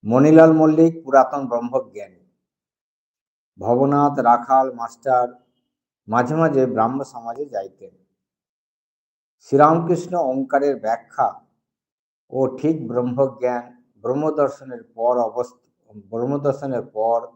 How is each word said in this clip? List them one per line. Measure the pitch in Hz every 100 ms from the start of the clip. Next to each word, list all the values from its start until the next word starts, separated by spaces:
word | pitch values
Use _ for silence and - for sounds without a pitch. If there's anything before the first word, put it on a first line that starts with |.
| 104
মণিলাল | 123 147 160 160
মল্লিক | 160 156 156 165 165
পুরাতন | 139 135 127 143 131
ব্রহ্মজ্ঞানী। | 117 120 131 107 104 95 90 _ _ _ _ _ _ _ _ _ _ _ _ _ _
ভবনাথ | 98 123 139 143 143 139
রাখাল | 120 120 120 131 131
মাস্টার | 120 117 - 135 127 123 123 _ _ _ _ _ _ -
মাঝে | 113 123 156
মাঝে | 165 139 127
ব্রাহ্ম | 107 113 135
সমাজে | 135 120 117 120 143
যাইতেন। | 110 98 92 95 _ _ _ _ _ _ _ _ _ _ _ _ _ _ _
শ্রীরামকৃষ্ণ | - 139 151 165 170 175 - 175
ওঙ্কারের | 139 131 135 139 143 127
ব্যাখ্যা | 107 117 _ - 113 - _ _ _ _ _ _ _ _ _
ও | 127 131 -
ঠিক | 151 160 110
ব্রহ্মজ্ঞান, | 120 123 123 135 - 123 123 120 - _ _
ব্রহ্মদর্শনের | 113 139 156 151 139 - 135 120
পর | - - 117 123
অবস্থ-, | 113 117 123 _ _ _ _ 107 98
ব্রহ্মদর্শনের | 113 123 143 143 131 139 120
পর | - 107 113 117 120